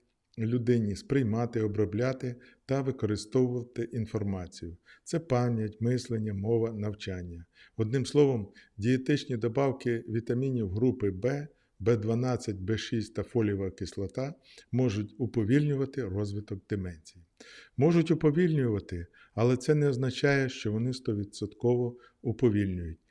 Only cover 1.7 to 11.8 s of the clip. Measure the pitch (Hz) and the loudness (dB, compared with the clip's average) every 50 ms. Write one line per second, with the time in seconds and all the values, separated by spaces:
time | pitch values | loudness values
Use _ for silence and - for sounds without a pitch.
1.7 | 101 104 107 92 92 104 123 131 131 131 - 127 120 120 - - - _ _ - | 2 0 0 0 0 0 0 0 -2 -2 -6 -8 -8 -8 -14 -20 -20 _ _ -2
2.7 | 135 139 135 135 127 131 - 104 107 101 - - - 131 127 123 123 123 120 120 | -2 0 0 -2 -2 -2 0 0 0 0 -2 0 2 2 2 2 2 -2 -6 -6
3.7 | - - 117 - - 127 110 104 - 110 104 101 95 92 90 82 - - - 85 | -6 -6 -6 -4 -2 -4 -4 -2 -2 -4 -2 -2 -4 -4 -6 -10 -12 -12 -12 -12
4.7 | 82 - _ _ - _ - - - 165 160 - 131 120 123 123 120 113 110 107 | -12 -14 _ _ -20 _ -12 -6 -6 -4 -2 0 0 2 2 2 0 0 -2 -4
5.7 | 104 - 113 117 123 123 120 - 120 110 107 107 104 98 98 110 117 117 113 113 | -4 -2 0 0 0 0 -2 -2 -4 -2 -2 -2 -4 -4 0 2 2 2 2 0
6.7 | 113 107 104 107 101 98 - - 95 90 90 87 87 82 85 _ _ _ - - | -2 -2 -4 -4 -4 -6 -6 -8 -6 -6 -8 -10 -12 -14 -16 _ _ _ -20 -12
7.7 | _ - 110 107 117 135 127 127 - 143 147 139 131 113 98 95 - - - _ | _ -2 -2 0 0 0 0 2 4 4 6 6 4 0 -4 -6 -12 -20 -20 _
8.7 | _ - 101 117 127 131 131 - 147 139 - - 131 113 107 120 113 139 139 139 | _ -2 2 2 2 2 2 2 0 0 0 -2 -4 -2 -2 0 0 2 2 0
9.7 | 127 135 - 123 117 117 120 - 110 113 113 - 123 120 131 135 131 123 110 95 | 0 0 0 -2 -2 -2 -2 -4 -4 -4 -2 0 -2 0 0 0 0 0 -2 -2
10.7 | 90 107 117 127 123 127 107 101 95 92 92 123 139 143 147 151 _ _ _ _ | 0 2 2 2 2 2 0 -2 -2 0 -2 -2 -2 -2 -6 -10 _ _ _ _
11.7 | _ - | _ -4